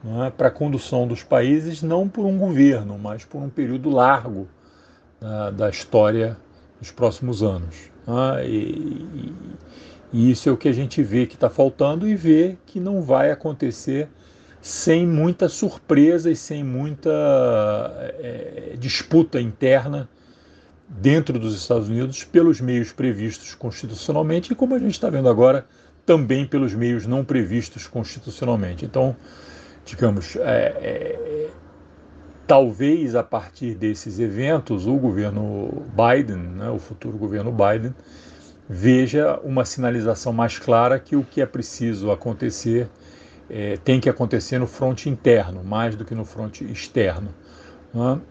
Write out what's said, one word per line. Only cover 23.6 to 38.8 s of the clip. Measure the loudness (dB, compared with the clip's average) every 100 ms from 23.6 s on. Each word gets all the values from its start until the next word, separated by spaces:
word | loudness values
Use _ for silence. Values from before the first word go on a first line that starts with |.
| -10 -10 -12 -10 -4 0 0 0 -2
e, | -2
como | 0 0
a |
gente | 0 -2
tá | -2
vendo | 2 4
agora, | 6 6 4 -2 _ _ _ 4
também | 4 4 0 0
pelos | 0 0
meios | 0 0 0 -2
não | -2 0
previstos | 0 0 -2 -4 -14 -10
constitucionalmente. | -8 -8 -10 -14 -6 -2 -2 -2 -6 -4
Então, | 0 0 -2 -16 -20 -20 -20 -20 -20
digamos, | -18 0 0 0 -6 -4
é, |
é, | 0 2 0 -2 -8 -6 -8 -8 -8 -6 -8 -12 -20 -20 -20 -20 -20 -20 -20 -18 4
talvez | 6 6 0 2 2 2 -2
a |
partir | -2 -6 -6 -10 -8 -4
desses | -4 -4 -8 -4
eventos | -4 -2 0 -2 -2 -4 0
o | 0
governo | 0 0 -2 -4 -4 -6 -6 -8 -6 2
Biden, | 4 4 2 -6
né, | -8 -8 -6
o | -8
futuro | -10 -12 -10 -8
governo | -6 -4 -4
Biden, | 2 2 2 -2 -10 -18 -20 -20 -20 -20 -20 -12
veja | 0